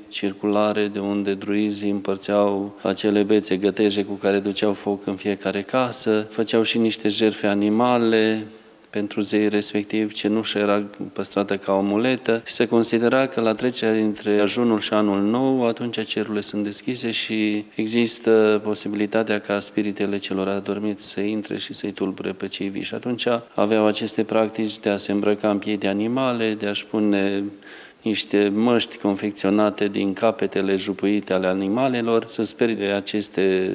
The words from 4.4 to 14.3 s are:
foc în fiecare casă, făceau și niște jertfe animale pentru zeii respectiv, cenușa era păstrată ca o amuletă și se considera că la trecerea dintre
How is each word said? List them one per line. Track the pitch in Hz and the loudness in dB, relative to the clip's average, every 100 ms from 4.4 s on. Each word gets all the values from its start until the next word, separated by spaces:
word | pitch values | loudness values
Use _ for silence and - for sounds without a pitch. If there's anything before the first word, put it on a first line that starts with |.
| 101 95 104 | 0 0 0
foc | 98 104 101 - | 0 -2 -2 -4
în | 98 | -4
fiecare | 104 98 95 101 | -2 -2 -2 -4
casă, | 95 131 123 113 113 107 107 | -2 -2 0 -2 2 0 0
făceau | - 110 113 | -4 0 2
și | 110 117 | 2 2
niște | 113 - 107 | 0 0 -2
jertfe | 101 110 101 104 | 2 2 2 0
animale | 101 107 110 123 123 113 110 110 110 107 - - - - 104 | 2 2 4 4 4 4 4 2 0 -4 -16 -20 -20 -8 -6
pentru | 101 - | -4 -2
zeii | 101 107 107 | 0 2 2
respectiv, | 104 101 107 101 110 107 | 2 0 -4 -2 -2 -2
cenușa | 107 110 110 110 104 | -2 0 0 0 0
era | 104 101 101 - 98 | 2 2 -2 -8 -10
păstrată | - 98 98 101 98 | -6 -4 -2 -2 -2
ca | - | 0
o | 98 | 0
amuletă | 101 101 127 127 - 113 - | 2 0 0 -2 0 -2 -2
și | |
se | - 117 | -2 2
considera | 117 110 117 117 131 135 | 2 2 2 4 2 2
că | 117 | 0
la | 113 | 0
trecerea | 107 123 123 113 110 | 0 -2 0 0 2
dintre | 107 101 107 | 0 -2 0